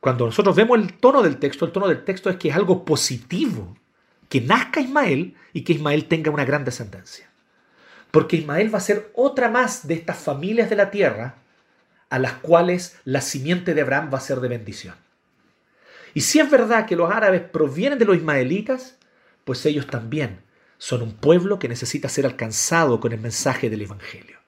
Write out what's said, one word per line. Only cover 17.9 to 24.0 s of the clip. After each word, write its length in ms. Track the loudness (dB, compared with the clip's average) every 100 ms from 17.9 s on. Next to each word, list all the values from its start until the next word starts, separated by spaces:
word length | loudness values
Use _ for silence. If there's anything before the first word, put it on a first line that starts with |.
| 2
de 60 |
los 120 | 4 4
ismaelitas, 840 | 2 0 0 -2 -2 -6 -6 _ _ _ _ _
pues 220 | -8 -2 0
ellos 220 | -2 -4
también 560 | -8 -6 -4 -6 -8 _ _ _ _
son 240 | -6 -4
un 120 | -6
pueblo 440 | -2 6 6 6 -2
que 100 | -4
necesita 400 | -6 -6 -6 -4
ser 180 | -2 -2
alcanzado 760 | -2 -6 -4 0 2 4 2
con 120 | 0
el 80 | -4
mensaje 500 | -8 -4 -2 -2 -4
del 120 | -4
Evangelio. 560 | -8 -12